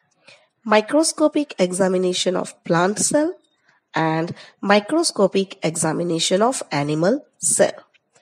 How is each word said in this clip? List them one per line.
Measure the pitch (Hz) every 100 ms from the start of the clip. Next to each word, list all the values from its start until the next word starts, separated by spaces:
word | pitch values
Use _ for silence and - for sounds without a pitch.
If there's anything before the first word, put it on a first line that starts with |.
| _ _ - - _ _ 220
microscopic | 214 214 285 320 - 302 302 285 -
examination | 180 180 190 185 185 180 190 180
of | 180 - -
plant | 170 180 208
cell, | - 294 311 381 _ _ _ _ _
and | - 160 160 170 - - _
microscopic | - 202 208 311 330 - 190 196 190 -
examination | 165 165 160 147 175 165 - 190
of | 233 269 -
animal | 147 143 156 175 285 - _
cell. | - - - - - _ _ _